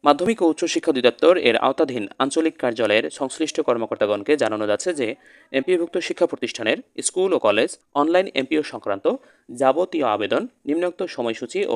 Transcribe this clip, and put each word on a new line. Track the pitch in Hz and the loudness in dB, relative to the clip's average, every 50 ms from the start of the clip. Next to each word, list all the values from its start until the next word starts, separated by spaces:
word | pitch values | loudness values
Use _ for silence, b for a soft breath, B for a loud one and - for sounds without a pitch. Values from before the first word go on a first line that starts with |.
| - | 6
মাধ্যমিক | 147 147 143 175 214 233 - | 4 4 4 2 -2 0 2
ও | 185 | 2
উচ্চ | 165 151 - 175 | 2 2 2 -2
শিক্ষা | 160 - 165 - - | -2 -2 -2 0 0
অধিদপ্তর | 147 127 120 120 113 - - 160 185 175 | 0 4 4 2 2 4 4 4 4 6
এর | - 123 113 | 4 2 2
আওতাধীন | - - 131 135 - 160 131 123 123 101 - - _ | 4 2 0 2 0 -2 -2 -2 -6 -6 -8 -4 _
আঞ্চলিক | 135 139 - 160 160 160 156 - | -4 -2 0 0 0 0 -2 -2
কার্যালয়ের | - 127 113 117 117 107 104 110 123 147 | -2 -2 0 0 2 2 4 2 2 0
সংশ্লিষ্ট | - - 143 131 - - 160 147 - - | -6 -6 -8 -8 -4 -4 -6 -4 -2 -2
কর্মকর্তাগণকে | 151 - 123 117 110 - 120 - 113 101 104 101 101 - 151 | 0 0 0 0 -2 -4 -2 -2 0 0 0 -2 0 0 0
জানানো | 147 123 110 107 107 107 | 2 2 -2 0 -2 0
যাচ্ছে | 104 104 104 - 180 175 | 0 0 0 0 -4 -2
যে | 143 127 110 131 b b b b b b b | -2 -4 -4 -4 b b b b b b b
এমপিওভুক্ত | - 135 131 - 180 170 170 170 - 185 | -4 -4 0 0 0 0 0 -2 -4 -6
শিক্ষা | 165 - - - 180 | -4 -4 -2 0 0
প্রতিষ্ঠানের | 160 - - - 113 - - 110 110 127 - - _ _ - | 0 0 -4 -6 -8 -6 -4 -2 -2 -2 -2 -4 _ _ -6
স্কুল | - - - 185 185 196 175 | -6 -4 -2 0 0 2 0
ও | 139 | 2
কলেজ | - 107 104 107 127 165 - - _ _ _ | 2 4 4 4 2 0 -4 -12 _ _ _
অনলাইন | 139 147 156 170 180 190 - - | 0 0 4 4 2 2 2 -2
এমপিও | 135 131 - 156 151 | -4 -2 0 -2 -2
সংক্রান্ত | 147 - - 113 - 107 98 98 _ 156 233 269 b b b b b b | -2 -4 -10 -8 -4 -4 -6 0 _ -2 -2 -2 b b b b b b
যাবতীয় | - 120 135 131 131 156 185 185 - 165 139 | -6 0 2 2 2 2 -2 -2 -2 -2 0
আবেদন | 117 104 104 107 95 110 139 208 254 _ _ _ | 0 0 0 0 -2 -2 -2 -4 -6 _ _ _
নিম্নোক্ত | 139 147 165 175 180 170 - | -4 -2 -2 -2 -4 -4 -6
সময়সূচি | - - - - 120 117 113 - 131 117 - 185 202 | -8 -8 -6 -6 -4 -4 -4 -6 -10 -8 -4 -4 -2
ও | - 117 | -2 -2